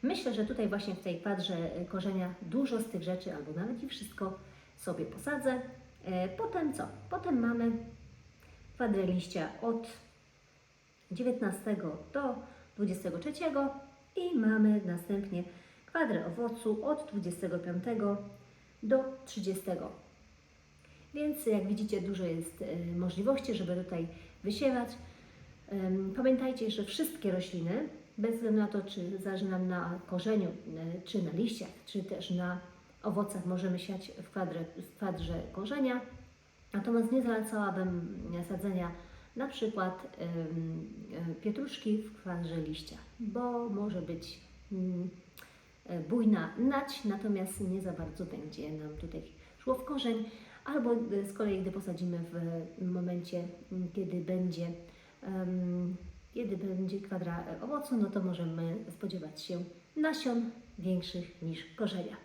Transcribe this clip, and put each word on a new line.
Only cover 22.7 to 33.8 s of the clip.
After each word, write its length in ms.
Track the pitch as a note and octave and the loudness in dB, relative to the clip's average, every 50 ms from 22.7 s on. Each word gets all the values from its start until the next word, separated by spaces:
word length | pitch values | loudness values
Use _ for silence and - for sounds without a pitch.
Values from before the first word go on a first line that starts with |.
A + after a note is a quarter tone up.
| D#3 E3+ E3+ E3+ E3+ | -4 -4 -2 -2 0
możliwości, 580 | F3 F3+ F3+ E3 F3+ G3+ B3 C#4 C4+ - B3+ A3 | 0 0 0 0 2 4 4 4 4 2 0 0
żeby 300 | F3+ F#3 E3+ F3+ F3+ F3+ | 0 0 0 0 0 0
tutaj 220 | - F3+ E3 E3 E3+ - - - - - - - | -2 -2 -2 -2 -4 -6 -12 -16 -18 -18 -6 -2
wysiewać. 440 | G3 G#3+ - D4 C4+ B3+ B3 A#3+ A#3+ - - - - - - - - - - - - - - - - | -2 0 4 4 4 4 4 0 -2 -6 -10 -14 -16 -16 -20 -20 -20 -20 -20 -20 -20 -20 -20 -10 -6
Em, 440 | G3+ G3 F#3+ F#3 F#3 F#3+ F#3+ F#3+ G3 | -2 0 2 2 2 2 2 0 0
pamiętajcie, 540 | B3+ B3+ C4 C4 B3 C4 C4 B3+ - A3+ G#3+ | 4 6 6 6 6 4 0 0 2 0 0
że 140 | G#3+ - G3 | 0 0 -2
wszystkie 480 | - - - D#4+ - - - - G3+ | -2 0 -2 -2 -2 -2 0 0 2
rośliny, 560 | F3+ F#3 F3+ - - F3+ E3 E3+ F#3+ B3+ D#4 - - - - - - - | 2 2 0 -2 -2 -2 0 2 2 0 0 -2 -6 -12 -18 -14 -4 0
bez 160 | G#3 A#3 A3+ | 2 2 2
względu 260 | A3+ A#3 A3 G#3+ G#3+ | 2 2 4 6 6
na 80 | G#3 G3+ | 4 4
to, 140 | - G3+ | 2 -2
czy 360 | F#3+ - - G3+ F3 F3+ G3 F#3 | -2 -2 -4 -4 -4 -2 -4 -2
zależy 260 | F#3+ G3+ F#3+ F#3 G3+ | -2 -2 -2 0 0
nam 240 | F#3+ F#3 F3+ F#3 F3+ | 0 2 2 2 2
na 320 | F3+ F3+ E3+ E3+ F3 F3+ - | 0 0 0 -2 -4 -6 -4
korzeniu, 420 | - F#3 F3+ E3+ G#3+ A3 G#3 F#3 E3+ | -2 -2 0 2 4 4 4 4 2
e, 540 | - - - - D#3+ D#3+ E3 E3 E3+ F#3 | -2 -4 -10 -8 -8 -6 -4 -4 -4 -6
czy 200 | - - - G3+ | -8 -2 0 0
na 80 | F3 D#3+ | 0 2
liściach, 380 | D3+ E3+ A#3 A3 - - - - - - - | 2 2 2 2 0 -2 -8 -10 -12 -16 -18
czy 160 | - - G3+ | -6 -6 -6
też 280 | F#3 - G3 - F3+ - | -4 -4 -6 -6 -2 0
na 300 | F3+ F3+ F3+ F3+ F3+ F3+ - - - - - - - - | 0 0 2 0 -2 -4 -6 -10 -18 -20 -20 -20 -20 -4
owocach, 440 | - G#3+ F3+ G3+ G3+ G3+ - F#3+ F3 | -2 0 2 2 0 0 -2 -4 -2
możemy 320 | F3+ F#3 F3+ F3+ F#3 F3+ | 0 0 2 2 2 0
siać 340 | F3 | 0